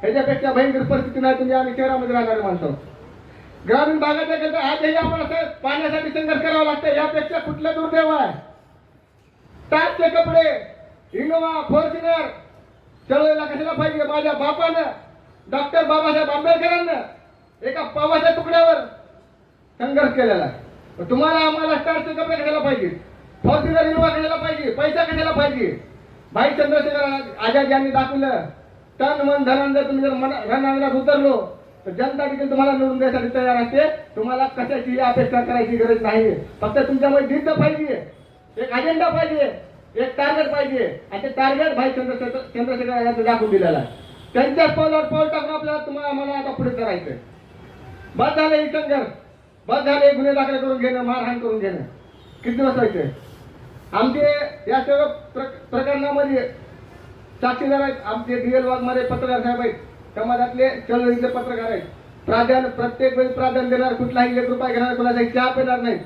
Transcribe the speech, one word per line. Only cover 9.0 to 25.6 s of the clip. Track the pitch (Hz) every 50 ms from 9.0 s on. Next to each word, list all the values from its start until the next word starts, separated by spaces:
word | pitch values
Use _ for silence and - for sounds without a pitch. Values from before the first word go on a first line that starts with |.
| _ _ _ _ _ _ _ _ _ - - - - -
टाचचे | 311 311 311 - - - 330 330
कपडे, | - 659 659 - 330 330 330 311 277 - - - - - - - - - _ _ -
इनोव्हा, | 196 269 302 330 330 320 330 330 311 285
फॉर्च्युनर | - 262 302 320 302 320 339 330 330 330 330 302 - - - - - - - - - _ _ _ - - - - -
चळवळीला | 254 285 302 311 302 302 302
कशाला | 294 294 285 311 330 330
पाहिजे? | - 311 311 311 302 294
माझ्या | 269 294 302 294 302 285
बापानं, | - 277 294 302 311 330 330 330 330 320 254 - - - - - - - - - _ _
डॉक्टर | - - 269 285 285 - 330 320
बाबासाहेब | 285 311 311 311 311 294 302 302 285
आंबेडकरांना | 285 294 302 330 339 320 320 339 349 349 339 339 330 254 226 - - - - - - _ _ _ _ _ -
एका | 247 262 330 302 -
पावाच्या | - 294 294 302 330 311 311 330
तुकड्यावर | 330 330 320 320 339 339 330 330 330 294 - - - - - - - - - _ _ _ _ _ _ _ _ _ _ _
संघर्ष | 240 269 277 277 294 254 -
केलेला | 262 247 226 202 180 -
आहे. | 139 - - - - - - - - - -
मग | 175 -
तुम्हाला | 247 262 302 311 330 320
आम्हाला | 311 311 311 311 320 311 311 285
स्टारचे | - 330 330 302 311 320 311
कपडे | 311 330 330 330
कशाला | 311 294 302 302 302
पाहिजे? | 294 277 262 233 190 175 - - - - - - - - - - -
फॉर्च्युनर, | - 285 302 302 320 320 330 320
इनोव्हा | 311 311 320 330 330
कशाला | 320 311 311 320 330
पाहिजे? | 320 311 320 311 302 294 254
पैसा | 233 269 294 302 302 330 330
कशाला | 330 320 320 311 320
पाहिजे? | - 285 285 285 262 254